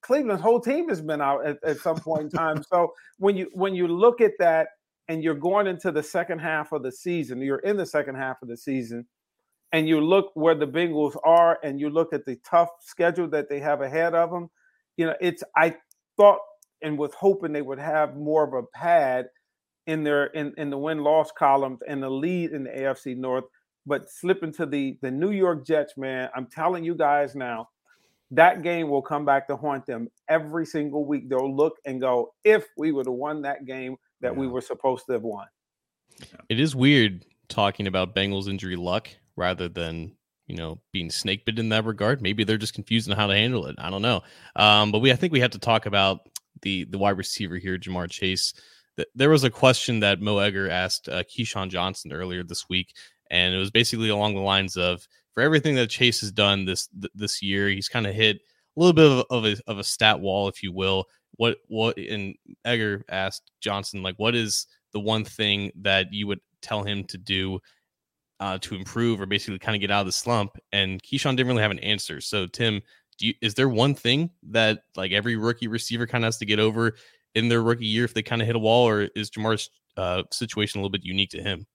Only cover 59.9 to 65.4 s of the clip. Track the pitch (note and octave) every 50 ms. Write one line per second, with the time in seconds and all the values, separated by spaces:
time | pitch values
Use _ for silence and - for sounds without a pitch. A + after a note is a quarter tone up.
59.9 | - - A2+ G#2+ G#2+ C#2+ F2+ G2 F#2 G2+ G2+ G2 F#2 - - G2 F2 F#2 F#2+ F#2+
60.9 | F#2+ F#2+ F#2+ _ _ _ _ _ - _ A2+ A#2 - - _ _ - A2 A2 A2+
61.9 | - - F#2 - - G#2 G2 G2 - _ _ - - _ _ A#2 A#2+ A#2 A2 G#2+
62.9 | G2+ G2 G2+ - - F#2+ F#2+ F#2+ - - _ _ _ _ - G#2+ G2+ G2 F#2+ -
63.9 | - G2+ F#2 F#2+ F2+ - G#2 A2+ A#2+ A#2+ A2+ G#2 - - - _ _ _ _ _
64.9 | _ G#2+ G2+ G#2+ A2 A2 G#2+ - - -